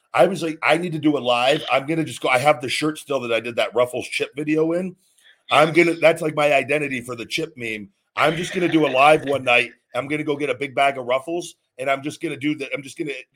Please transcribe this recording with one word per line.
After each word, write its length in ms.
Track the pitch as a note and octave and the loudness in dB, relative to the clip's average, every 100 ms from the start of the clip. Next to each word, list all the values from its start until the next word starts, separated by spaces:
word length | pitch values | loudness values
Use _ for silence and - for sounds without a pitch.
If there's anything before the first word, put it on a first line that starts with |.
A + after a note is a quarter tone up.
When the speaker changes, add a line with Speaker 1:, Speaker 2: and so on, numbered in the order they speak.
| _ | _
Speaker 1:
I 140 | B2+ F#3 | 2 2
was 160 | F3+ | 2
like, 160 | E3 D#3 | -6 -4
"I 140 | A#2 D#3+ | 0 0
need 160 | F3 | -2
to 60 | D#3 | -2
do 180 | D3 C#3+ | 0 0
a 40 | |
live. 440 | B2 A#2+ B2+ D3+ - | 0 2 2 0 0
I'm 140 | C3 C#3 | -2 0
gonna 180 | D#3+ | -4
just 160 | D3 A#2+ | -4 -4
go." 80 | C#3+ | 0
I 80 | B2+ | 2
have 240 | C#3+ C#3+ | 4 2
the 80 | B2+ | 0
shirt 300 | - D3+ D#3 | -2 -2 -4
still 220 | - C#3 | -4 -4
that 120 | A#2+ | 0
I 80 | A2+ | -2
did 160 | A#2 A#2+ | -2 -2
that 180 | G#2 | 0
Ruffles 320 | G#2+ B2 B2 - | 2 0 -2 -6
chip 260 | - C#3+ C#3 | -6 -6 -6
video 360 | D3+ D#3 D#3+ | -2 0 0
in. 220 | E3+ F#3 F3+ _ _ _ _ - | 0 -4 -10 _ _ _ _ 2
I'm 240 | B2 D#3+ | 4 6
Speaker 2:
Yes. 20 | D#3+ | 4
Speaker 1:
gonna, 200 | E3+ E3 | 4 4
that's, 240 | D#3 E3 | 2 2
like, 120 | D#3+ D3+ | 0 0
my 160 | D3 | 2
identity 480 | C#3 B2+ D3+ C#3+ C3 | 2 2 -2 -2 -6
for 120 | B2 A#2 | -8 -10
the 100 | G#2+ | -6
chip 260 | - D#3+ B2+ | -6 -6 -8
meme. 340 | A#2 G#2+ G2 _ _ - | -8 -8 -10 _ _ 0
I'm 200 | C3 D#3+ | 0 0
just 180 | F3 | -4
gonna 140 | F#3+ E3+ | -2 2
do 180 | D#3+ C#3+ | 2 2
a 20 | |
live 360 | C3 D3 D#3 C3+ | 6 6 6 4
one 160 | C3+ | -2
night. 280 | B2+ A#2+ A#2 - _ | 2 2 2 -6 _
I'm 120 | B2 C3+ | -6 -4
gonna 160 | D3+ | -4
go 100 | D3+ C#3 | -2 -2
get 120 | C#3+ | -2
a 60 | |
big 200 | A#2 C#3 | -4 -4
bag 220 | B2 C#3 C3 | 0 2 0
of 80 | |
Ruffles, 520 | A#2+ C3 D3 E3+ E3 - _ - | -2 -2 -2 -8 -8 -14 _ -8
and 120 | C3+ | -4
I'm 100 | C#3 | -4
just 200 | C#3+ - | -4 -8
gonna 160 | E3 C3+ | -8 -6
do 160 | D3 | -4
the, 180 | D3+ C3+ | -4 -6
I'm 80 | C3 | -10
just 140 | C#3 - | -10 -10
gonna 160 | D#3 C3 B2+ | -10 -10 -14